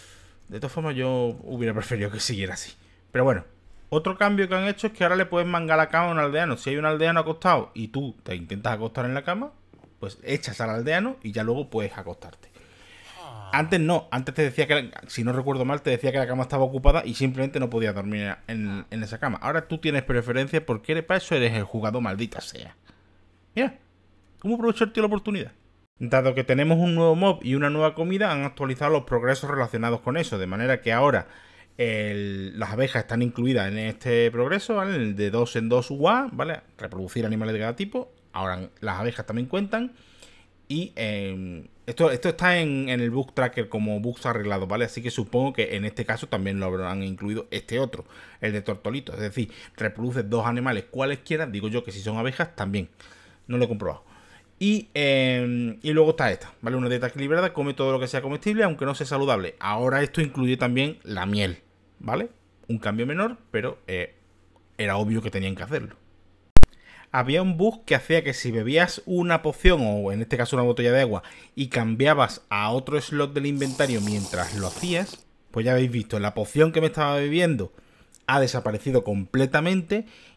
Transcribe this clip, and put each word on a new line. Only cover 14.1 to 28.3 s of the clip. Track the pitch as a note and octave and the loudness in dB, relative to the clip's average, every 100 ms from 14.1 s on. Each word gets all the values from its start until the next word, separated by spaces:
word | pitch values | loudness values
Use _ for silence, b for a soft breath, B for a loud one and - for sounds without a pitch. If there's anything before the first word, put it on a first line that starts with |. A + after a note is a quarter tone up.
antes | B2+ C3 | -4 -4
te | C3 | 0
decía | C#3+ C#3 C#3+ | 0 0 2
que, | D3 A#2 - - | 0 0 -10 -10
si | - | -4
no | A#2 | -2
recuerdo | C3 C3+ C3 | -2 -2 -2
mal, | C3 D3 | -2 -2
te | C#3 | 0
decía | B2 C3+ | 0 0
que | C3+ | 0
la | B2 | -2
cama | B2+ | -2
estaba | B2+ C3+ | -2 0
ocupada | C3 C3+ C#3+ D#3+ - | 0 4 4 4 2
y | |
simplemente | - C3+ C3 C3+ C#3 | 0 -2 0 -2 -2
no | B2 | -2
podías | A2+ A2 | 0 0
dormir | G2 G2+ G#2 G2+ - - | -2 -4 -4 -4 -8 -8
en, | A2+ G#2 G2 - | -6 -6 -6 -8
en | A2 | -8
esa | G#2+ A2 | -8 -6
cama. | C#3 G2+ | -6 -4
Ahora | C3+ D#3+ D#3+ | -4 -4 -4
tú | E3 | -4
tienes | D#3 C#3 | -2 0
preferencia | - B2 A#2 B2 C#3 D#3+ D3+ | 0 0 0 -2 0 -2 -2
porque | A2 - | -4 -2
eres, | D#3+ | -4
para | D#3+ F#3 | 0 -2
eso | - D3 | 0 2
eres | A#2+ | 2
el | A2 | 0
jugador, | G2+ A2+ G#2+ B2 | -4 -4 -4 -2
maldita | A2+ G2 A#2+ - | -2 -4 -6 -8
sea. | - - A#1+ - b b b b _ _ _ | -12 -14 -18 -20 b b b b _ _ _
Mira, | A3 C4+ - _ _ _ _ _ - | -2 -2 -4 _ _ _ _ _ -8
¿cómo | G3 A#3 | -4 0
aprovechó | A3+ G#3+ | 0 2
el | A3 | 0
tío | A3+ | 2
la | G#3 | 0
oportunidad? | G#3 G#3+ G3 B2 - _ _ _ - | 0 -2 -4 -6 -12 _ _ _ -8
Dado | A#2+ C3 C3 | 0 2 4
que | B2 | 2
tenemos | B2+ C3 D#3 E3 | 2 2 4 4
un | F3 E3 | 4 4
nuevo | E3 | 4
mob | E3 G3 F3+ | 6 4 2
y | B2 | 0
una | C3+ C#3+ | 0 2
nueva | D3+ D#3 | 2 2
comida, | D#3 E3+ F#3+ G#3 | 2 -2 0 0